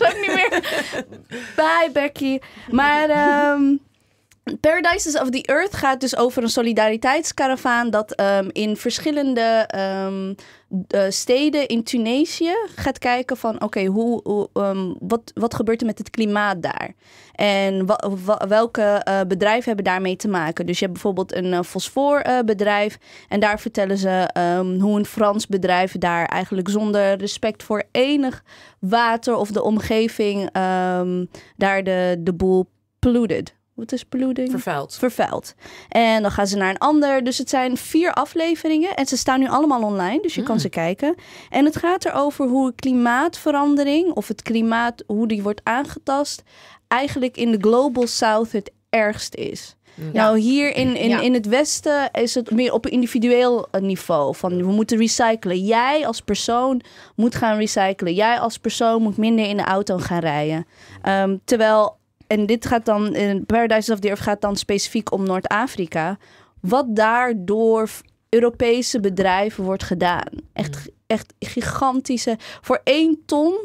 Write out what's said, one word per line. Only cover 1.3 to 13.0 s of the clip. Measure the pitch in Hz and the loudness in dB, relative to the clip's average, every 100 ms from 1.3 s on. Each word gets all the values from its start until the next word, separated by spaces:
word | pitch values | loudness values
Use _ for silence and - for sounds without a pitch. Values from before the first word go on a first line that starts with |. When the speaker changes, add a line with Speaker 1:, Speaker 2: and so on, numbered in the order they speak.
| 233 240 - | -14 -6 0
Speaker 1:
Bye, | 311 330 330 | 2 4 2
Becky. | 277 285 - 269 262 - - - | 0 -2 -2 -2 -2 -6 -20 -2
Maar, | 233 285 294 302 | 2 4 4 2
ehm, | 294 294 285 294 285 277 285 - _ _ _ _ _ - 233 | 4 4 4 4 4 2 2 -2 _ _ _ _ _ -12 0
Paradises | 302 339 339 370 330 294 | 2 4 2 0 0 -2
of | 262 | -2
the | 254 | -2
Earth | - 294 392 - | 0 0 0 0
gaat | 277 262 | 0 0
dus | 254 - | 0 0
over | 240 247 | 0 0
een | 233 | -2
solidariteitskaravaan | 247 233 214 220 220 254 294 311 - 269 254 262 240 240 | 0 0 2 2 2 0 0 -2 -2 0 0 0 0 2
dat, | 208 214 | 0 -2
ehm, | - 196 196 190 | 0 2 2 0
in | - 214 208 | -2 -2 -2
verschillende, | 240 - 311 294 269 240 226 226 214 | -4 -2 -2 0 0 0 2 2 0
ehm, | 196 190 190 196 196 190 196 - - - 190 175 | -2 -4 -4 -4 -6 -6 -10 -14 -20 -10 -8 -2
eh, | 196 190 | 0 0
steden | 190 - 247 294 294 269 | -2 0 2 2 0 0
in | 233 | -2
Tunesië | 220 247 220 254 330 - 330 403 415 - | -2 -2 0 0 0 -2 -2 -2 -4 -6
gaat | 277 | -6
kijken | 262 | -4